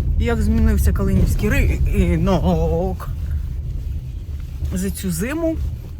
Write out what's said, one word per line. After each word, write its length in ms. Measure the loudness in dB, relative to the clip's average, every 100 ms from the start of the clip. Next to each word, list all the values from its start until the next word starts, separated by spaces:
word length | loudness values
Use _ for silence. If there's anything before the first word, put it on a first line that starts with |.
| 2 2
як 240 | 2 2
змінився 500 | 2 4 4 4 4
Калинівський 580 | 2 2 4 4 2 2
ринок 1600 | 2 2 2 2 2 2 2 2 2 2 2 2 0 -2 -4 -6 -6 -4 -4 -4 -6 -6 -6 -6 -6 -8 -10 -8 -8 -8 -6 -4
за 160 | -4 -4
цю 200 | -4 -4
зиму, 460 | -4 -2 -2 -2 -2 -4 -6 -10